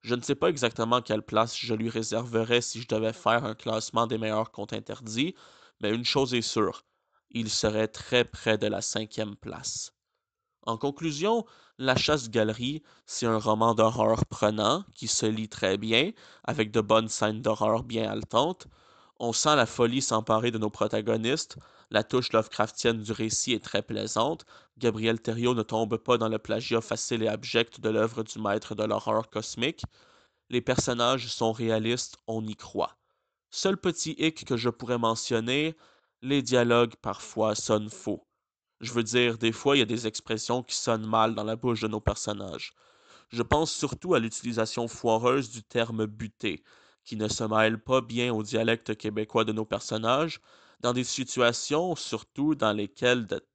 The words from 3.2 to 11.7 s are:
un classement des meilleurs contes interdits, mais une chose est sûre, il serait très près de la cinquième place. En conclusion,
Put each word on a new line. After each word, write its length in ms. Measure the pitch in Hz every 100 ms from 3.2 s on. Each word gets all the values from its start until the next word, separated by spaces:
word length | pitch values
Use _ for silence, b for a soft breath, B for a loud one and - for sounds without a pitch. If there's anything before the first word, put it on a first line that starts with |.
| - 117 117
un 80 |
classement 540 | 107 - 110 - 117 117
des 100 | 113
meilleurs 320 | 110 107 110
contes 240 | - 104
interdits, 640 | 107 - - 117 110 156 - B B B _
mais 120 | 104
une 120 | 113 123
chose 280 | 143 131
est 80 | 123
sûre, 420 | 110 113 98 - _ _ _ _ _
il 180 | 120 110
serait 380 | - 110 107 110
très 380 | - - 123 117
près 320 | - - 107
de 100 | 107
la 140 | 92
cinquième 540 | - 107 110 - 107 104
place. 580 | - - - - - _ _ _ _ _ _ _ -
En 120 | 113
conclusion, 680 | 139 143 165 143 190 233 220 b b